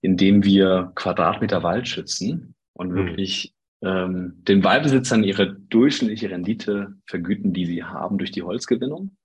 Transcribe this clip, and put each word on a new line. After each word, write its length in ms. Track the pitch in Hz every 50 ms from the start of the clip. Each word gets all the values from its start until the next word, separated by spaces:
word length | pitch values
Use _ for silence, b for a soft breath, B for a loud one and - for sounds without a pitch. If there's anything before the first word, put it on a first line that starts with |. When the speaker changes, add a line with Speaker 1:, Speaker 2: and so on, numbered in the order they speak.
Speaker 1:
indem 440 | - 92 92 87 98 98 101 101 98
wir 480 | 101 98 98 98 95 92 92 90 92 -
Quadratmeter 680 | - - 95 87 - 85 82 98 - 117 104 101 90 80
Wald 240 | 85 87 113 135 -
schützen 680 | - - 82 - - - 92 107 156 170 - - - _ _ _ _
und 180 | _ 92 92
Speaker 2:
Hm. 40 | 87
Speaker 1:
wirklich, 580 | 95 95 87 82 - 98 95 - - - - _ _ _ _ _ _ -
ähm, 520 | 95 95 95 92 92 92 90 90 87 - - _
den 160 | - 101 98 92
Waldbesitzern 640 | 95 101 135 147 147 135 131 127 - 127 110 107
ihre 300 | 98 95 95 101 95 -
durchschnittliche 760 | - - _ - 113 123 147 139 - 123 110 107 110 113 98
Rendite 640 | 92 90 90 92 113 110 - - 104 101 101 98 98 _ _
vergüten, 460 | - - 90 85 90 101 98 98 98 87
die 140 | 90 90
sie 160 | 85 87 85 85
haben 340 | - - - - 92 101
durch 140 | 95 92 87
die 120 | - - 85
Holzgewinnung. 760 | 87 90 123 - - 127 117 123 135 151 170 196 196 _ _ _